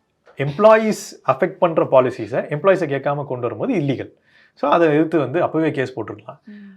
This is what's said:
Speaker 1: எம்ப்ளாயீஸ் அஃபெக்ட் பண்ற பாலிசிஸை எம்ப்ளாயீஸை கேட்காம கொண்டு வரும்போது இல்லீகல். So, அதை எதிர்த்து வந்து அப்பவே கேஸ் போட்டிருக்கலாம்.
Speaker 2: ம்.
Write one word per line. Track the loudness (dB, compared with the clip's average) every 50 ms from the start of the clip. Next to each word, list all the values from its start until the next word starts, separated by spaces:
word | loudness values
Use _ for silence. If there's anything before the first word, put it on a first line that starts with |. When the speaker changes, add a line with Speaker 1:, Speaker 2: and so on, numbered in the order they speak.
| _ _ _ _ _ _ _ -6
Speaker 1:
எம்ப்ளாயீஸ் | -6 -6 0 4 6 6 8 6 4 2 -2 -4 -6 -16 -18 -10 -4 -2
அஃபெக்ட் | -2 0 0 -4 -2 0
பண்ற | 0 0 2 0 0
பாலிசிஸை | 4 4 4 4 4 0 -6 -8 -6 -6 -6 -6 -4
எம்ப்ளாயீஸை | -6 -2 2 2 2 2 2 -2
கேட்காம | -4 -4 -4 -4 -4 -4 -6
கொண்டு | -8 -8 -6
வரும்போது | -6 -6 -6 -4 -4 -4 -2
இல்லீகல். | -2 -2 -2 -4 -4 -6 -12 -14 _ _ _ _ _ _ _ _
So, | _ -2 0
அதை | 2 4 4 4
எதிர்த்து | 4 2 2 2 0 -2
வந்து | -2 0 -2 -2
அப்பவே | -2 -2 -2 -2 -2 -2
கேஸ் | -2 -2 -4 -6 -6 -10
போட்டிருக்கலாம். | -10 -10 -12 -16 -16 -18 -20 -20 _
Speaker 2:
ம். | -20 -20 -20 -20 -20 -20